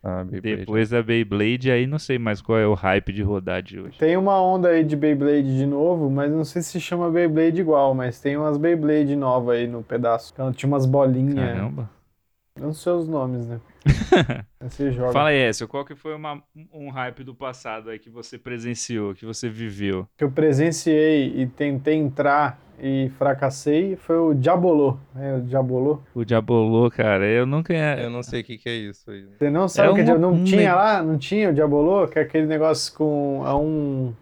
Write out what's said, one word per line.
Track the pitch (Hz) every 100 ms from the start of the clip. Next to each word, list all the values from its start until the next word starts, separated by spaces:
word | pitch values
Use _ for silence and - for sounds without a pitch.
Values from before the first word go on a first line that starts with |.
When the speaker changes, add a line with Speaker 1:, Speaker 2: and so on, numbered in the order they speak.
Speaker 1:
Ah, | 104 92
Beyblade. | 92 95 104 104
Speaker 2:
Depois | 98 107 110
da | 120
Beyblade, | 113 113 104 101 107 127 127
aí | 120 131
não | 151
sei | - 127
mais | 113 104
qual | - 113
é | 107
o |
hype | 98 95 98 -
de | 98
rodar | 101 101 92 90
de | 92 95
hoje. | 92 -
Speaker 3:
Tem | 156 180
uma | 190 196
onda | 185 185 180
aí | 165
de | 151 147
Beyblade | 151 143 143 147 135 131
de | 135
novo, | 143 165 175 143
mas | 139 143
não | 156
sei | 151 180
se | 160 180
chama | - 175 175
Beyblade | 165 175 156 165 165
igual, | 165 147 139
mas | 131 127 -
tem | 143 143
umas | 151 143
Beyblade | 165 170 151 151 143 143
nova | 135 127 120
aí | 120 120
no | 120
pedaço. | 110 117 117 113 -
Então, | - 131
tinha | 123 139
umas | 143 131
bolinhas. | 139 135 127 135
Speaker 2:
Caramba. | 139 127 95 107 139 113 _ _ _ _ _ _ -
Speaker 3:
Eu | 143
não |
sei | 156 180
os | 175 160
nomes, | 156 127 127 117
né? | 117 _ _
Speaker 2:
<laughs> | - - - 359 156 120 107 _
Speaker 3:
Aí | 127
você | - 143
joga. | 123 123
Speaker 2:
Fala | 127 151
aí, | 143
Écio, | 123 104 113
qual | 139
que | 139
foi | 143 156
uma, | 151 151 143 _ 156 160
um | 156 143
hype | 131 127 123
do | 135
passado | 120 135 127 120 110 110
aí | 110
que | 117
você | 117 110 120
presenciou, | 127 120 117 117 - 113 104
que | 98 113
você | 110 120
viveu? | 110 113 98 101 95 98 _
Speaker 3:
Que |
eu | 143
presenciei | 135 156 135 165 160 170 156 156 151 131 -
e | 127
tentei | - 147 135 139 156
entrar | 143 135 143 143 143 - _ -
e | 135 135 131 131
fracassei | 139 135 139 131 147 151 196
foi | 185 - 165
o | 165
Diabolô, | 143 135 180 180 151 139 135 -
né? | 131 139 135
O |
Diabolô. | 123 135 127 127 139 147 -
Speaker 2:
O | 120
Diabolô, | 113 117 110 117 110 113 120
cara, | - 110 98 101
eu | 117 127
nunca | 147 160
Speaker 1:
Eu | 165 151 135 120
não | 120
sei | 123 123
o |
que | 110 113
que | 123
é |
isso | 117 104 98 -
aí. | 101 98 -
Speaker 3:
Você | 147
não | 156 190
sabe | 143 139
Speaker 2:
É |
Speaker 3:
o |
que | 202
é |
Speaker 2:
um, | 226
Speaker 3:
Diabolô? | 165 180
Não | 170
Speaker 2:
um |
Speaker 3:
tinha | 185 190 196
Speaker 2:
ne- |
Speaker 3:
lá? | 180 214 202
Não | 160 156
tinha | 135 208 202
o |
Diabolô? | 147 151 147 156 196 156
Que | 156
é |
aquele | 151 160 156
negócio | 156 156 147 - -
com, | 156 147 143 139 135
é |
um | 143 151 156 143 135 127 110